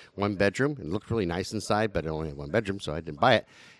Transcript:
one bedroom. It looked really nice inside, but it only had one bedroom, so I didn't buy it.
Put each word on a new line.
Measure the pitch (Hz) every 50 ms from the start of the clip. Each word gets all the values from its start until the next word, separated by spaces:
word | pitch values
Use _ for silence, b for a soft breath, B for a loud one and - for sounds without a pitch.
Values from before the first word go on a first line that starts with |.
| B B B
one | 95 101 104 104
bedroom. | 87 101 101 92 - 131 147 151 120
It | 87
looked | 76 90 107 - -
really | 113 113 95
nice | 85 85 92 95 - 110
inside, | 107 - - 107 104 110 107 -
but | 85 76
it | 80
only | 78 78 80 78
had | 71
one | 69 71 73
bedroom, | 78 117 107 98 98 101
so | - - 76
I | 82
didn't | 82 82 76 69
buy | 113 127 120
it. | 104 - b b b b b b